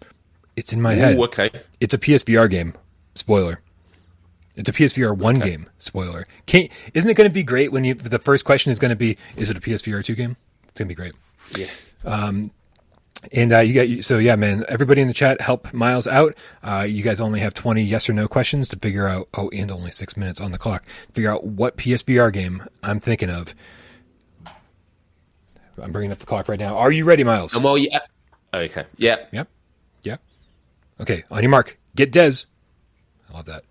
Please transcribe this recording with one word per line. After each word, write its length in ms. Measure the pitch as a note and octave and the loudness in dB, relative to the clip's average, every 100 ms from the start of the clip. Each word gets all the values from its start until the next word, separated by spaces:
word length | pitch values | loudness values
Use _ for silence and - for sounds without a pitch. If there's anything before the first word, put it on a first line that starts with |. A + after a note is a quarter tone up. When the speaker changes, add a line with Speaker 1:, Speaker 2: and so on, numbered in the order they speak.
| - _ _ _ _ - | -20 _ _ _ _ -14
Speaker 1:
It's 180 | - | -8
in 80 | A2+ | -2
my 120 | A#2 | 0
Speaker 2:
Ooh, 60 | G#2+ | 4
Speaker 1:
head. 180 | C3 B2+ | 4 4
Speaker 2:
okay. 320 | A#2+ - G#2 - - - | 2 0 -2 -4 -16 -6
Speaker 1:
It's 140 | A2 | -2
a 40 | C3 | 0
P 180 | - C#3+ | 4 2
S 80 | |
V 140 | - A2+ | 4 4
R 100 | A2+ | 4
game. 260 | F#2 E2 - _ _ _ - | 2 -4 -10 _ _ _ -8
Spoiler. 440 | - G#2 F2 E2+ _ _ _ _ _ _ _ _ _ - | 0 2 0 -4 _ _ _ _ _ _ _ _ _ -10
It's 140 | G#2 | -4
a 40 | |
P 120 | - C#3+ | 2 2
S 80 | |
V 100 | - | 2
R 100 | A#2 | -2
one 240 | G2+ A2 B2+ | 0 2 2
Speaker 2:
Okay. 120 | G#2+ | 0
Speaker 1:
game. 180 | D#2+ - _ | -4 -12 _
Spoiler. 480 | - G2 F2+ E2+ - _ - | -12 -8 -8 -10 -16 _ 0
Can't, 260 | F3+ F3 - - | 2 2 -6 -8
isn't 160 | D#3+ G#3 | -2 2
it 60 | A3 | 6
gonna 140 | G#3 | 6
be 140 | F3 | 4
great 280 | C#3 B2+ C#3+ | 0 0 2
when 120 | C3+ B2+ | 0 -2
you, 80 | B2+ | -2
the 240 | A#2+ A2+ | -2 -2
first 260 | - C3+ - | 2 2 4
question 260 | C#3 - | 2 2
is 80 | A2+ | 0
gonna 160 | B2 A2 | 0 0
be, 220 | A#2 - - - | -2 -2 -8 -8
"Is 140 | G2+ | -6
it 80 | F#2 | -6
a 40 | |
P 120 | - | -6
S 80 | G#2+ | -6
V 120 | - | -6
R 100 | G2+ | -8
two 120 | - A#2 | -6 -6
game?" 220 | A#2+ B2 _ _ _ | -6 -10 _ _ _
It's 120 | - | -10
gonna 100 | F#2+ | -10
be 60 | F2 | -10
great. 180 | F2+ - _ _ - F#2+ | -14 -16 _ _ -14 -10
Speaker 2:
Yeah. 100 | F#2 - - _ - | -10 -14 -20 _ -8
Speaker 1:
Um, 460 | G#2+ G#2 G2+ G#2 - _ _ _ _ _ - - | -6 -4 -4 -6 -12 _ _ _ _ _ -20 -6
and, 220 | B2 A#2 | 0 4
uh, 60 | A#2 | 6
you 120 | A2+ C3 B2 A#2+ | 6 4 2 0
got, 80 | |
so 140 | - A#2 | 0 2
yeah, 180 | A#2 A2 | 4 4
man, 300 | G#2 G2+ A2 | 2 -2 -4
everybody 340 | A#2+ C3+ C#3 | -2 2 4
in 60 | B2+ | 2
the 60 | |
chat, 260 | A#2 C#3 C3 | 2 0 0
help 340 | - B2+ - | -2 -4 -4
Miles 340 | A#2+ A#2+ B2 A2 | -2 0 0 0
out. 280 | C3 D#3 - - - | 2 2 0 -16 -18
Uh, 240 | G#2 G2 G#2 | -8 -4 -4
you 140 | G#2+ | -2
guys 180 | A2+ G#2 | -2 -2
only 180 | A2 G#2+ | -2 -2
have 140 | G#2+ | -4
twenty 280 | - A#2+ A2 | -4 -2 0
yes 280 | G#2 A2 - | 0 0 -2
or 40 | |
no 140 | G#2 G#2+ | -2 -2
questions 420 | B2+ B2 D3 C3 | -2 -2 -2 -6
to 80 | G2 | -6
figure 300 | G#2+ G2+ G2 | -6 -4 -4
out. 200 | F#2 - | -4 -8
Oh, 160 | - G2 | -8 -8
and 220 | G2+ G2 | -6 -8
only 200 | F#2 F2 | -8 -10
six 260 | - G2+ - | -10 -10 -8
minutes 240 | F#2+ E2+ | -8 -8
on 100 | G2 | -10
the 60 | F2 | -8
clock. 240 | A2+ F#2 - - - | -6 -6 -8 -20 -12
Figure 180 | - G#2+ | -4 -2
out 120 | G#2 G#2 | -2 -6
what 320 | G2+ A#2+ - | -4 -4 -4
P 160 | A#2+ | -2
S 100 | B2 | -2
V 160 | - B2 | 2 4
R 100 | A#2 | 4
game 340 | G2 F#2 F#2 - - | 2 -6 -8 -14 -12
I'm 160 | G#2 G#2 | -6 -4
thinking 300 | - A2 F#2+ | -2 -2 -2
of. 240 | F2 F2 - - - - _ _ _ _ _ - - _ _ _ _ _ _ _ _ _ _ _ - | -6 -10 -16 -20 -20 -20 _ _ _ _ _ -20 -20 _ _ _ _ _ _ _ _ _ _ _ -18
I'm 100 | G#2+ | -12
bringing 200 | G2+ G2+ | -8 -8
up 80 | G2 | -8
the 80 | - | -6
clock 200 | G#2+ F#2 | -6 -4
right 120 | G2+ | -6
now. 180 | G2+ G#2 | -4 0
Are 140 | B2+ | 2
you 140 | D#3 D#3+ | 2 4
ready, 180 | D#3+ | 4
Miles? 320 | B2 A2 E2 A#2 | 4 0 0 0
Speaker 2:
And 80 | |
while 160 | C#3 C#3+ | 2 2
you, 100 | C#3+ | 2
uh, 80 | D3 - _ _ _ _ | -2 -6 _ _ _ _
okay. 320 | F#2+ E2 - - - | -6 -6 -8 -14 -2
Yep. 320 | A2+ A2+ - | 0 0 -4
Speaker 1:
Yep. 180 | G#2 - _ _ _ _ _ | -12 -12 _ _ _ _ _
Yep. 180 | - C3 _ _ _ _ _ _ _ - | -12 -12 _ _ _ _ _ _ _ -12
Okay. 240 | - F2 - | -6 -6 -6
On 100 | G#2+ | -2
your 80 | A#2+ | 4
mark. 300 | C3+ - - _ - | 4 2 -4 _ -2
Get 160 | C3+ | 2
Dez. 340 | E3+ D#3+ C3 - _ _ _ _ _ _ _ _ | 6 4 4 -6 _ _ _ _ _ _ _ _
I 20 | |
love 120 | D#2+ D#2+ | -20 -16
that. 180 | D#2+ - | -18 -20